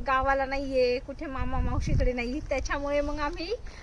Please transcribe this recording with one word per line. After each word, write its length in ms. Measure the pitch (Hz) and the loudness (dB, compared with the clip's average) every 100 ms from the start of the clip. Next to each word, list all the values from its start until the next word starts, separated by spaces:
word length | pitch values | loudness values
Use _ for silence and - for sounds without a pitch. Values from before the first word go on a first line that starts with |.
| 247 | 0
गावाला 380 | 262 269 269 | 2 4 2
नाहीये, 540 | 269 269 277 262 247 247 | 0 -2 0 2 2 2
कुठे 280 | 285 269 311 | -4 -8 -8
मामा 320 | 262 247 262 | -4 0 0
मावशीकडे 540 | 247 247 - 277 254 | 2 2 2 4 4
नाही. 280 | 247 240 294 | 2 -2 -4
त्याच्यामुळे 600 | - 523 - 302 285 285 | -2 -2 0 -2 0 0
मग 180 | 285 302 | 0 0
आम्ही 280 | 294 277 339 494 - - | -2 -2 -4 -6 -8 -12